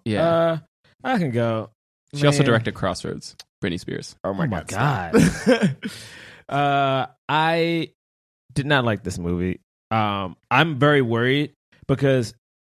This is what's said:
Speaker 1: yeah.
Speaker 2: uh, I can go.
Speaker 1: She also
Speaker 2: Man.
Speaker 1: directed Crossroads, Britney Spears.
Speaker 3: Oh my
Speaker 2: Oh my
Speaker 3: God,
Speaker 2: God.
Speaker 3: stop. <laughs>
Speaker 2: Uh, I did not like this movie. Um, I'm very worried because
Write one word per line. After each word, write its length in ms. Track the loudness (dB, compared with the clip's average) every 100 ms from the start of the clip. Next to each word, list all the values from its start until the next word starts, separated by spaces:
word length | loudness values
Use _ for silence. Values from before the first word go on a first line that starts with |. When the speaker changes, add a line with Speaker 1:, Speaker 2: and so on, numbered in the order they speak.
Speaker 1:
yeah. 220 | -4 0 2
Speaker 2:
uh, 300 | 2 0 -2 -8 _ _ _
I 160 | -4 -2
can 120 | 0
go. 400 | 0 -2 -2 -6 _ _ _ _
Speaker 1:
She 120 | 0 2
also 120 | 4
Speaker 2:
Man. 60 | 4
Speaker 1:
directed 280 | 2 0
Crossroads, 600 | -4 -4 -4 -6 -10 -12 -20 -20 -8
Britney 180 | -6 -6
Spears. 340 | -8 -10 -10 -10
Speaker 3:
Oh 80 | -8
my 100 | -4
Speaker 2:
Oh 20 | -4
my 140 | -4
Speaker 3:
God, 480 | -6 -2 -2 -2 0
Speaker 2:
God. 100 | 4
Speaker 3:
stop. 480 | 4 2 2 4 2 -2
<laughs> 640 | -10 -12 -20 -20 -20 -20 -6
Speaker 2:
Uh, 580 | -2 0 2 0 0 -4 _ -4
I 640 | 0 2 2 0 -2 -4 _ _ _ _ _ _
did 140 | -4 0
not 180 | 2
like 180 | 2 -2
this 160 | -4 -6
movie. 420 | -4 -2 -2 -4 _ _ -4
Um, 460 | -2 0 -2 -4 -8 -2
I'm 280 | 2 2 2
very 220 | 4 4
worried 520 | 2 0 0 0 -2 _ _ _ -4
because 460 | 0 2 2 0 -8 _ _